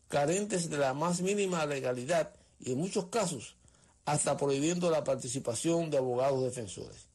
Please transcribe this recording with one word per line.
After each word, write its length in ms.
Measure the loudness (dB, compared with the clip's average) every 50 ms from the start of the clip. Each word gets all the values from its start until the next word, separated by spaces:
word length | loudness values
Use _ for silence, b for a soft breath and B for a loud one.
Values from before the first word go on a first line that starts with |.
| b _
carentes 640 | 0 2 2 2 2 0 0 -2 -2 -2 -2 -2
de 80 | 0 0
la 160 | 2 2 2
más 280 | 2 0 0 0 0
mínima 440 | 0 0 2 2 0 0 0 0 0
legalidad 680 | 0 -2 -2 -2 -2 -2 -2 -2 0 2 2 0 0 b b b b b b
y 120 | -6 -4
en 80 | -2 -2
muchos 260 | -2 0 -2 -2 -2 0
casos 480 | 0 0 0 0 -2 -6 -10 -12 -18 b b b b b b b b b _
hasta 320 | 0 0 2 2 0 0 2
prohibiendo 520 | 2 2 2 2 2 2 2 2 2 2
la 140 | 2 2 2
participación 880 | 0 0 -2 -2 -4 -6 -4 -2 -2 -4 0 0 2 2 2 2 2
de 60 | 2 2
abogados 460 | 2 2 2 2 2 2 2 2 0
defensores. 640 | 0 -2 -4 -8 -8 -10 -10 -12 -12 -14 -18 -20 -20 _